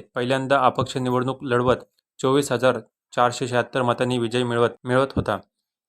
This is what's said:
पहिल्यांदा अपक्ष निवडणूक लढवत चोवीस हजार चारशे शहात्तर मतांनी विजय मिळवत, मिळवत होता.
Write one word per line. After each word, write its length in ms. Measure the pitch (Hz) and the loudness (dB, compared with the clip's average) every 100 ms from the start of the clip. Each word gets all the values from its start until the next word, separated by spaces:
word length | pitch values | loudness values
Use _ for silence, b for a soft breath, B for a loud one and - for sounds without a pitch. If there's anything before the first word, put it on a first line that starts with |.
| - 131 | -4 -4
पहिल्यांदा 440 | 123 135 131 139 | -2 -2 2 2
अपक्ष 380 | 127 123 120 135 | 2 0 -4 -4
निवडणूक 460 | 127 123 123 131 | -2 0 -2 -4
लढवत 320 | 139 123 123 117 - _ _ - | -2 0 2 0 -4 _ _ -4
चोवीस 320 | 131 139 143 | 0 2 2
हजार 280 | 123 127 120 - _ _ - | 0 2 0 -6 _ _ 0
चारशे 320 | 123 - 127 | 0 0 -2
शहात्तर 340 | 123 117 139 | -2 -2 -2
मतांनी 360 | 123 117 127 123 | 0 0 0 -2
विजय 260 | 117 123 | -2 -2
मिळवत, 260 | 123 117 117 - | 0 0 0 -2
मिळवत 240 | 127 127 135 - | -2 0 0 -2
होता. 220 | 110 98 - _ _ _ | -4 -4 -8 _ _ _